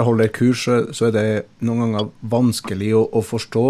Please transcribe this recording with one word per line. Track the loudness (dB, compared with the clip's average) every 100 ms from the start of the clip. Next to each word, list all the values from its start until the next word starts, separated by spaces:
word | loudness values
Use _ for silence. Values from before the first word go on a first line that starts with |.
jeg |
holder | 2 2 2
kurs, | 2 0 0 0
så, | 0 0
så | -2 0
er |
det | 2 0 -2 -6 _
noen | -4 -2
ganger | -2 -2 -4 -8
vanskelig | -4 2 2 0 -6 -6 0
å, | 2 2
å | 0
forstå | -2 -6 -4 0